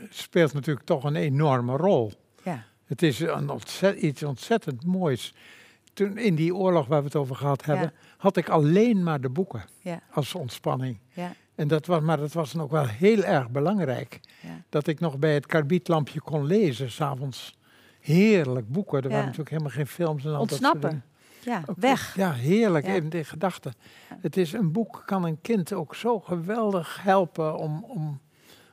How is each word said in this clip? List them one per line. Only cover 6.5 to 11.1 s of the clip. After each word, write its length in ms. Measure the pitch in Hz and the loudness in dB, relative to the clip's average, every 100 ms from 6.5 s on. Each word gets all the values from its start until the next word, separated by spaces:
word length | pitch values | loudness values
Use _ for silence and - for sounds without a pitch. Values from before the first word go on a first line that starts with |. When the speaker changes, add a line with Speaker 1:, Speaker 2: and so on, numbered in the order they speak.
Speaker 1:
oorlog 320 | 185 185 170 120 | 0 2 2 2
waar 120 | 147 | 0
we 40 | |
het 120 | 143 156 | 0 -2
over 200 | 135 135 | -2 -2
gehad 280 | 143 139 | -2 0
hebben, 200 | - 147 - | 0 0 -2
Speaker 2:
Ja. 60 | - _ _ | -6 _ _
Speaker 1:
had 200 | 196 190 | 2 2
ik 120 | 190 | 2
alleen 540 | 175 147 185 240 196 | 4 6 6 6 4
maar 180 | 170 147 | 2 0
de 80 | 127 | -2
boeken 360 | 135 190 113 - - | -2 -4 -6 -12 -14
Speaker 2:
Ja. 200 | 180 - - | -10 -10 -6
Speaker 1:
als 240 | - 131 | -4 -4
ontspanning. 640 | 180 127 - 160 135 131 107 | -4 -8 -6 -4 -2 -4 -6
Speaker 2:
Ja. 240 | _ | _